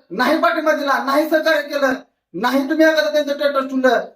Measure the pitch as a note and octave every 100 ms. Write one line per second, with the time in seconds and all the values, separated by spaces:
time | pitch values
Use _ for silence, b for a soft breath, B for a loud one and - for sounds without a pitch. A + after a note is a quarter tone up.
0 | _ G#3 B3 D#4+ E4+ E4 D#4 D4 C#4 C4
1 | C4 D4 D#4 D#4+ D#4 D4+ C#4+ C#4+ C4+ C4
2 | - _ _ E3+ B3 C4+ C4+ D#4 D#4+ D#4
3 | D4+ D4+ C#4+ C#4+ C#4+ C#4 C4 C4 B3+ A3+
4 | -